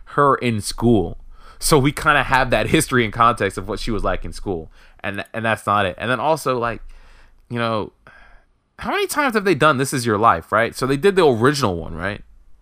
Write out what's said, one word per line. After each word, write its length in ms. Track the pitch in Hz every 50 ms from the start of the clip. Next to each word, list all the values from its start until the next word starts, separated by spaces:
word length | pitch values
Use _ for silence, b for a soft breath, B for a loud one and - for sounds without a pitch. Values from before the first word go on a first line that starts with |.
| -
her 280 | - - - 143 139 127
in 240 | - - 120 113 104
school. 580 | - - - - 113 120 117 101 85 87 107 - - - b b b b b b
So 180 | - - 160 143
we 140 | 127 147
kinda 320 | 143 - - 156 147 139 123
have 260 | - 135 127 - 117
that 160 | 117 107 -
history 380 | - - 160 - - 131 123 117
and 80 | 104
context 440 | - 120 117 120 117 - 107 98 -
of 120 | 104 92 101
what 120 | 101 -
she 100 | - 123
was 140 | 110 95 92
like 200 | 98 90 - -
in 100 | 85 82
school. 360 | - - 104 90 80 78 - b b b b b b
And, 240 | - 104 98 101 - -
and 120 | - 113 110
that's 220 | 113 107 - -
not 200 | 107 101 104 101
it. 80 | 90 - -
And 120 | 101 117
then 100 | 127 113
also, 380 | 123 151 160 143 - 139 127 120
like, 240 | 117 117 110 - - b b b b b b b b b b b _ -
you 100 | 120 117
know, 340 | 117 113 113 107 87 - _ _ _ b b b b b b b b b _ _ _ _ _ -
how 120 | - 220
many 160 | 330 403 403
times 280 | 370 - 294 294 262 214
have 100 | 214 190
they 100 | 202 170
done 240 | 123 151 156 143 123
This 160 | 139 - 156
Is 100 | 131 117
Your 140 | 117 107 101
Life, 340 | 113 113 90 82 - -
right? 220 | 98 107 117 107 -
So 120 | - 131
they 120 | 127 143 139
did 180 | 139 196 190
the 100 | 185 170
original 500 | 143 120 107 117 139 147 139 131 101 90
one, 180 | 82 80 - 82
right? 280 | 78 87 98 104 - - _ - - - - - _